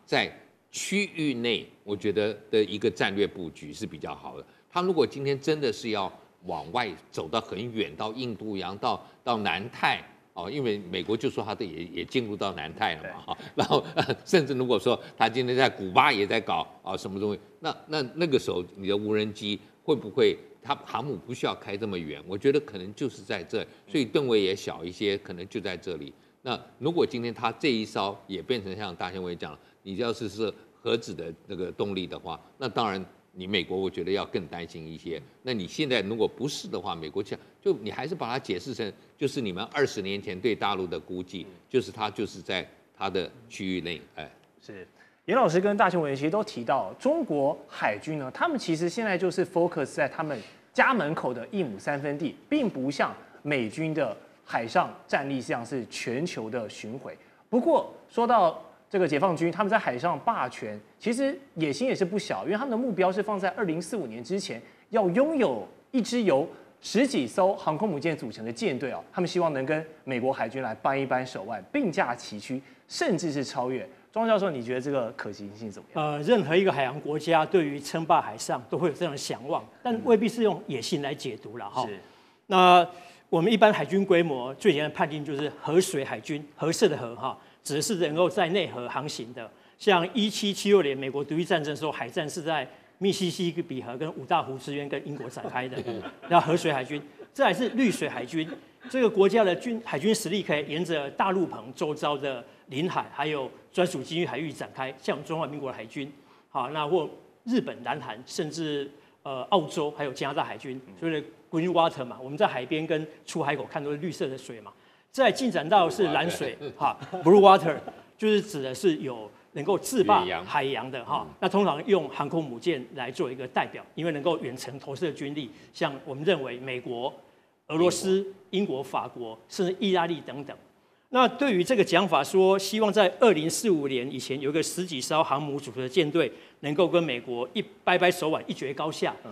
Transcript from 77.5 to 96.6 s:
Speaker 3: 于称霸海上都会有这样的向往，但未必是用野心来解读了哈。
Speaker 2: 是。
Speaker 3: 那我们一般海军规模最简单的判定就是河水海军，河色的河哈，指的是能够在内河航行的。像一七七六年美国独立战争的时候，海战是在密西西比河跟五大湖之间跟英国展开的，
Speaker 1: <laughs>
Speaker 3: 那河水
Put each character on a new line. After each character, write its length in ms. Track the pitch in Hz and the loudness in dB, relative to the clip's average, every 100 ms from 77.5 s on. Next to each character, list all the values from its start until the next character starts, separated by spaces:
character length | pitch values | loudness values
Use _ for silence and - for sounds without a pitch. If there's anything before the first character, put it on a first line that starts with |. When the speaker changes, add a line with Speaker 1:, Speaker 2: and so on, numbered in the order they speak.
| 190 | 4
Speaker 3:
于 140 | 147 143 | 2 -2
称 260 | - 160 | -6 -2
霸 160 | 160 160 | 4 4
海 160 | - 110 | 4 -4
上 240 | - 151 120 | -4 -4 -2
都 80 | 156 | 0
会 120 | 170 | 0
有 60 | |
这 100 | 131 | 0
样 80 | 175 | -4
的 40 | 139 | -4
向 300 | - 113 135 | -6 -8 -4
往， 180 | 151 - - | -4 -4 -6
但 120 | 247 220 | -2 0
未 120 | 247 226 | 6 6
必 120 | 220 | 6
是 140 | 233 | 2
用 180 | 214 156 - | 2 2 -4
野 160 | 127 | -6
心 180 | 113 156 | -2 -2
来 140 | 139 | -2
解 220 | 143 135 110 | -6 -8 -8
读 220 | 110 117 | -12 -12
了 120 | 101 | -6
哈。 160 | 120 113 | -4 -4
Speaker 2:
是。 100 | 98 - - _ _ - | -8 -16 -20 _ _ 4
Speaker 3:
那 360 | 185 180 180 170 - - - _ | 8 10 10 8 0 -20 -20 _
我 120 | 165 | 2
们 120 | 185 | 4
一 40 | 214 | 8
般 160 | 214 | 6
海 120 | 202 | 6
军 200 | 143 190 | 2 2
规 160 | 190 170 | 6 6
模 320 | 170 131 123 139 | 4 0 -6 2
最 160 | 214 | 4
简 100 | 147 | 4
单 80 | 151 | 0
的 60 | 151 | 0
判 120 | 165 | -2
定 160 | 151 | -2
就 120 | 147 143 | -4 -4
是 120 | 147 - | -4 -4
河 200 | - 165 | 2 4
水 240 | 185 147 | 4 0
海 140 | 131 117 | -4 -6
军， 260 | - 147 151 - | -6 -8 -8 -4
河 160 | 156 | -2
色 160 | 160 202 | 4 2
的 100 | 147 | 2
河 160 | 117 | -6
哈， 240 | 120 131 104 - _ | -6 -8 -8 -14 _
指 120 | - | -4
的 60 | 139 | -2
是 140 | - | 0
能 180 | 185 165 156 | 0 0 2
够 120 | 175 | 2
在 200 | 175 165 | 2 2
内 180 | 196 143 | 0 -2
河 220 | 117 120 | -6 -6
航 200 | 131 147 | -6 -6
行 240 | - 117 | -8 -12
的。 160 | 123 110 - _ _ | -14 -16 -18 _ _
像 260 | 214 180 180 | 4 4 4
一 160 | 226 208 | 0 -2
七 240 | - 208 | 0 -2
七 180 | 190 202 | 0 6
六 120 | 202 | 6
年 160 | 143 135 | 6 -2
美 100 | 135 | -4
国 140 | 139 | -4
独 140 | 147 156 | -2 -2
立 80 | |
战 180 | 165 170 | 0 0
争 100 | 147 | 0
的 40 | 151 | -4
时 80 | |
候， 80 | 151 | -4
海 160 | - 117 | -4 -6
战 200 | 180 151 | -4 -6
是 140 | 180 | -4
在 260 | 151 156 131 - _ _ | -4 -2 -4 -12 _ _
密 140 | 196 | 0
西 180 | - 180 | 2 0
西 220 | 165 175 | 0 -2
比 280 | 160 - 131 | -2 -6 -8
河 160 | 113 127 | -8 -6
跟 160 | 156 151 | -6 -8
五 80 | |
大 180 | 131 170 | 0 0
湖 160 | 127 131 | 0 -6
之 160 | 147 | -8
间 140 | 143 143 | -6 -6
跟 180 | 139 147 | -6 -6
英 80 | |
国 160 | 143 120 | -8 -10
展 180 | 127 131 | -10 -6
开 200 | 123 127 | -6 -6
的， 120 | - - 110 | -6 -6 -8
Speaker 1:
<laughs> 240 | - - - | -10 -14 2
Speaker 3:
那 120 | 175 | 4
河 160 | 147 | 4
水 160 | 170 | 2